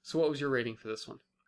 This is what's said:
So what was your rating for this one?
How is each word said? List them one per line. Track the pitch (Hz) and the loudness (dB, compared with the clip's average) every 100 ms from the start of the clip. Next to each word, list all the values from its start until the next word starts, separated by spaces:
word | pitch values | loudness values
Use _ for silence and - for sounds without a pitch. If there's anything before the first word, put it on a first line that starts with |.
So | - 160 | -2 2
what | 156 | 2
was | 139 | 2
your | 143 | 2
rating | 127 117 110 | 2 0 -4
for | 110 | -6
this | 110 - | -6 -8
one? | 117 _ _ | -14 _ _